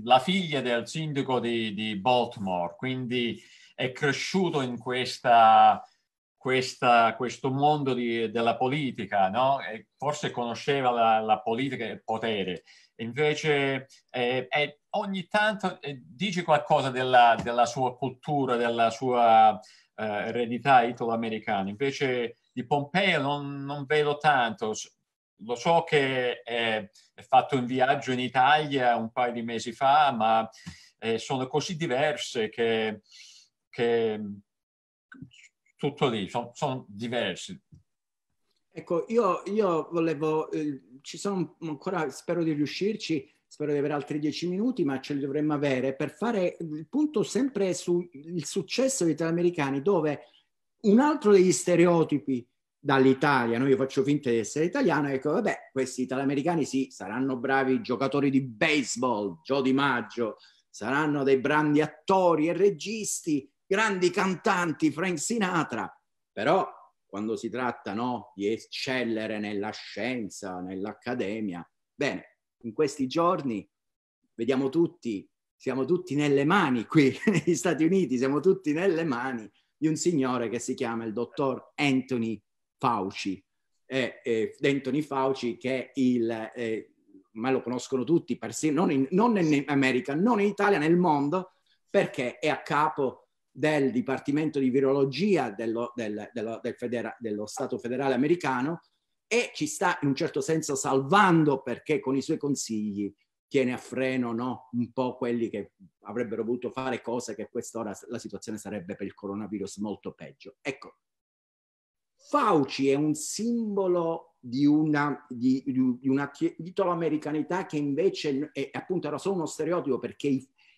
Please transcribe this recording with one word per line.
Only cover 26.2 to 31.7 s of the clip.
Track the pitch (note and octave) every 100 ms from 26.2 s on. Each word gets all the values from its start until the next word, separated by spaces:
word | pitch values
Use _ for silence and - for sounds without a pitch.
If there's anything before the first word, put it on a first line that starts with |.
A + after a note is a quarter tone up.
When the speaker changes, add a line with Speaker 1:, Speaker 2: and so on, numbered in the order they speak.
| B2 A#2
Speaker 1:
è, | - A#2+ A2+ A2 G2+ _ _
è | -
fatto | - B2+ - C3+
un | B2
viaggio | C3 C3 C#3+ B2+
in | B2
Italia | B2+ C3 C3 D3+ D3+ C#3 B2 A#2
un | A2+
paio | - B2
di | A#2
mesi | A#2 A2+ A#2+
fa, | A2 C3+ D3 C#3+
ma, | A2+ A2 A2 A2 - - - - _
eh, | A2+ A2+
sono | - C3 C3
così | D3+ D3